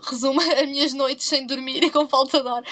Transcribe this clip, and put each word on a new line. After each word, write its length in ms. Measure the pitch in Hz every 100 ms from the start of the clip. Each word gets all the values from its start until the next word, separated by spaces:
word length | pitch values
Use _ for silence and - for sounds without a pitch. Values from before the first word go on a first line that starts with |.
resume 400 | - 247 269 277
<laughs> 80 | 330
as 140 | 277 277
minhas 260 | 277 285
noites 320 | 269 262 269 -
sem 220 | 294 254
dormir 340 | 269 262 294
e 80 | 320
com 180 | 294 294
falta 320 | 269 269 294
de 60 | 247
ar. 120 | 240 -